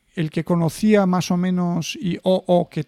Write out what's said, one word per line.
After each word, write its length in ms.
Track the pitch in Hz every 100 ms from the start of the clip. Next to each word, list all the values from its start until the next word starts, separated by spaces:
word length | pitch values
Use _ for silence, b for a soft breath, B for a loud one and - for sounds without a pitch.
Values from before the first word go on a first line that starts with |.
| _
el 140 | - 156
que 160 | -
conocía 640 | - 175 165 - 214 208 190
más 240 | 180 -
o 80 | 180
menos 580 | 185 180 175 175 151 339
y, 200 | 202 170
o, 220 | 185 185 -
o 220 | 175 165
que, 160 | -